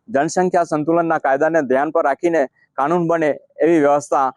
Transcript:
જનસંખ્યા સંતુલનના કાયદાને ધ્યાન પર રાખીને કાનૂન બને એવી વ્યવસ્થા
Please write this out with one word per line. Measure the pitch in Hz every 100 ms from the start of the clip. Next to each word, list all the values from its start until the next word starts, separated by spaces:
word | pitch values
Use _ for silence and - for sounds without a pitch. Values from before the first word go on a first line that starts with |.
| -
જનસંખ્યા | 123 156 185 180 180 165
સંતુલનના | 151 151 170 170 156
કાયદાને | 139 139 160 165
ધ્યાન | 131 131 151
પર | 165
રાખીને | 147 139 175 165 131 _ _ -
કાનૂન | 139 175 165
બને | 165 151 131 - -
એવી | 156 170
વ્યવસ્થા | 143 143 - 156 131